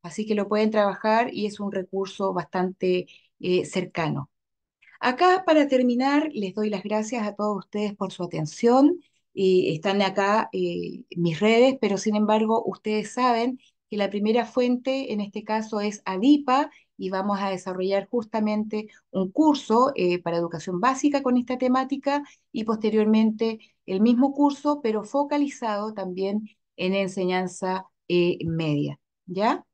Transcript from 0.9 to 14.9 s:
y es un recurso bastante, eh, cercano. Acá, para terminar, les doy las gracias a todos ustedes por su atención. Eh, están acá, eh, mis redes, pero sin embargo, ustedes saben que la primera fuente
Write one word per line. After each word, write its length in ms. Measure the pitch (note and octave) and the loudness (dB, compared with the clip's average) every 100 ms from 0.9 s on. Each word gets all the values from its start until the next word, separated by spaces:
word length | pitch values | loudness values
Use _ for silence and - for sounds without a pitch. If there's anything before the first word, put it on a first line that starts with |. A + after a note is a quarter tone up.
| F#3+ G#3+ A3 A#3+ | 0 2 2 2
y 120 | - G#3 | -2 -6
es 140 | G#3 | -6
un 100 | G3+ | -6
recurso 600 | G3 F#3 F#3+ F#3+ - G3 | -6 -6 -6 -6 -4 -2
bastante, 720 | F3+ E3 F#3 F#3 F#3 F#3 F3+ F3 - _ _ | -2 -4 -2 -4 -2 0 0 -2 -18 _ _
eh, 240 | F3+ F3+ - | 0 0 0
cercano. 640 | F#3+ F3+ - D#3+ C#3+ C#3 _ _ _ _ _ _ _ | -4 -4 -4 -2 -4 -8 _ _ _ _ _ _ _
Acá, 440 | B3 B3+ F4+ F#4 F#4 | -2 4 4 4 4
para 220 | D#4 C#4+ | 4 6
terminar, 600 | B3+ B3+ A#3+ C4+ C#4+ D#4 | 4 4 2 2 2 0
les 220 | B3+ F#3+ | -4 -6
doy 160 | G3 G#3+ | -2 -2
las 120 | G3 | -2
gracias 440 | G3+ G#3+ A3 A#3+ G#3 | -2 -4 -2 -4 -6
a 80 | |
todos 240 | G#3 G#3 G3+ - | -4 -4 -4 -6
ustedes 280 | G#3 G#3 | -4 -4
por 180 | G3+ F#3+ | -4 -8
su 100 | F#3+ | -6
atención. 720 | F3 D#3+ D#3 - A#3 B3+ D4 F4 _ _ _ | -8 -6 -8 0 4 6 6 4 _ _ _
Eh, 400 | - F#3+ F#3 - | 0 4 4 2
están 260 | D#3 G3+ G3+ | -2 0 2
acá, 460 | F#3+ G3 G3 G#3+ - | 0 2 2 2 0
eh, 520 | F#3+ F3+ F3 F3 - - F3 | -4 -4 -4 -8 -12 -12 -2
mis 220 | E3+ D#3+ | -2 2
redes, 380 | G#3+ A3+ C4 C4 | 4 6 4 4
pero 180 | G#3 G3 | -2 0
sin 180 | A3 G#3 | 0 0
embargo, 460 | G#3+ A3 A3 A3+ | 2 2 2 0
ustedes 480 | - F#3+ G#3+ G#3+ G#3 | -2 -6 -4 -4 -4
saben 480 | - B3+ A#3 A#3+ C4 _ _ _ | 0 2 2 0 -6 _ _ _
que 80 | G#3+ | -4
la 100 | G3 | -2
primera 360 | G3+ G#3 A#3 A3+ | 0 2 0 0
fuente 680 | - B3 B3 C4 | 0 0 0 0